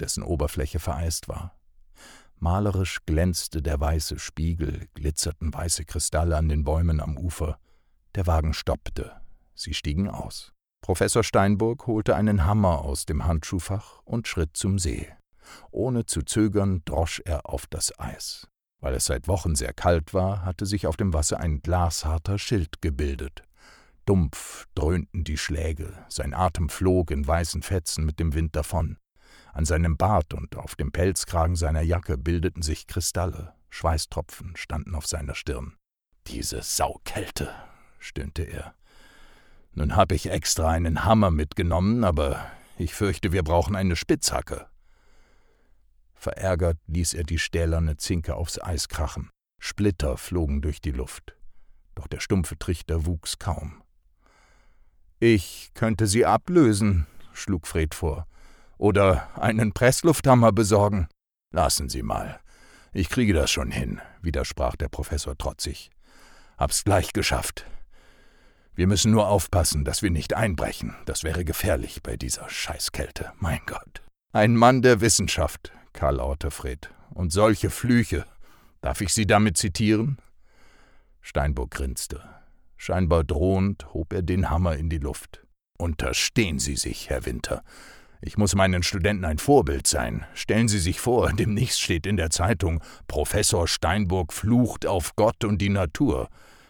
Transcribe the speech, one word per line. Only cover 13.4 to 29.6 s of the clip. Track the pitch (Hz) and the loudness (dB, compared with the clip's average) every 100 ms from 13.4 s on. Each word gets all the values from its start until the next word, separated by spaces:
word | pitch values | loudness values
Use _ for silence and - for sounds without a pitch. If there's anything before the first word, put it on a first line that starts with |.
| - 92 - 98 - - | -2 -6 -4 -6 -8 -20
und | - 117 117 | -8 -6 -4
schritt | - 80 - | -2 -2 -2
zum | 101 98 | 0 2
See. | 85 58 - - _ _ - - - | 0 -2 -8 -14 _ _ -20 -20 -12
Ohne | - 120 120 | -4 -2 0
zu | 110 - | -2 -4
zögern | 76 - 107 101 98 92 | -2 2 2 4 2 0
drosch | - 71 82 - | -2 -2 -2 -4
er | - 78 - | -4 -6 -4
auf | 65 - | -8 -8
das | - - - | -6 -6 -6
Eis. | - - - - - _ _ _ | -10 -10 -12 -12 -16 _ _ _
Weil | - | -4
es | 62 - | -2 -2
seit | 62 - | -2 0
Wochen | 87 - | 0 0
sehr | 78 60 | -2 -2
kalt | - - 85 80 | 0 4 4 2
war, | 95 92 98 | 0 0 -2
hatte | 87 90 101 | -4 -6 -4
sich | 101 - | -2 -2
auf | 71 | 0
dem | 101 | 0
Wasser | 80 73 - | 2 0 0
ein | 85 73 | -2 -2
glasharter | - 90 85 - 76 78 - 101 | 0 2 2 0 -2 -2 -2 -4
Schild | - 110 78 - | 0 -2 -2 -4
gebildet. | 82 67 73 67 67 - - _ - - _ _ | -4 -2 -2 -4 -8 -12 -20 _ -20 -20 _ _
Dumpf | - 98 80 - - - - | 2 4 2 -2 -14 -16 -10
dröhnten | - 76 87 - - | -2 0 0 -2 -6
die | 76 73 | -6 -4
Schläge, | - 82 80 76 - - - | -4 -4 -4 -4 -8 -14 -14
sein | - 69 | -8 -6
Atem | - 92 - 80 | 0 0 0 -4
flog | - 92 92 85 | 0 2 4 2
in | 71 | -2
weißen | 69 82 82 80 | 0 0 0 -4
Fetzen | - 98 - - | -2 -2 -2 -2
mit | 78 76 | -2 0
dem | 85 | 0
Wind | 76 82 82 | 0 0 -2
davon. | 78 82 80 - _ _ - - - | -2 -2 -2 -6 _ _ -20 -20 -14
An | - | -4